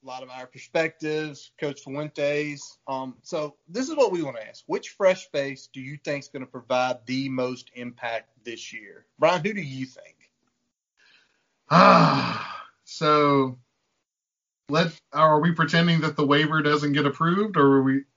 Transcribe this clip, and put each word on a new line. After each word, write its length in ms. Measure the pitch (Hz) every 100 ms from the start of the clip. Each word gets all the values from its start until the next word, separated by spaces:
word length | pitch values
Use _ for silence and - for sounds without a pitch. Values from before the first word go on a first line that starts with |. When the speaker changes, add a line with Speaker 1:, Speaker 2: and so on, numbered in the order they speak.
Speaker 1:
A 40 | 135
lot 160 | 127
of 80 | 127
our 160 | 127 131
perspectives, 1040 | 120 - 170 160 _ 151 156 156 143 - _
Coach 220 | 151 139
Fuentes. 960 | - 139 151 147 143 147 151 143 - - -
Um, 300 | 135 131 120
so 340 | - 160 151 _ _
this 200 | 190 262
is 80 | 294
what 160 | 233
we 100 | 180
wanna 180 | 143 117 110
ask. 140 | - -
Which 240 | 214 -
fresh 380 | - 190 185 -
face 380 | 147 139 131 -
do 80 | 139
you 180 | 131 147
think's 240 | - 143 -
gonna 180 | 135 127
provide 600 | 127 117 127 127 123 113
the 220 | 131 135
most 420 | 131 127 123 -
impact 560 | 123 123 120 120 113 - _
this 280 | 117 113 -
year? 320 | 113 101 - _ _
Brian, 260 | 170 180
who 80 | 175
do 80 | 208
you 260 | 147 131 127
think? 300 | - - _ _ _ _ _ _ _ _ _ _ _ _ _ _ _ _
Speaker 2:
Ah, 920 | 160 190 180 160 139 120 110 - - -
<sighs> 140 | _
so 760 | - - 156 151 143 139 131 127 _ _ _ _ _ _ _ _ _ _ -
let, 240 | 147 170 - _
are 280 | 147 156 151
we 120 | 170
pretending 480 | 165 156 170 170 165
that 140 | 151 151
the 100 | 143
waiver 360 | 143 151 156
doesn't 300 | 147 147 147
get 140 | 143 143
approved, 500 | - 165 185 214 175
or 220 | 139 135
are 40 |
we 220 | 135 135 -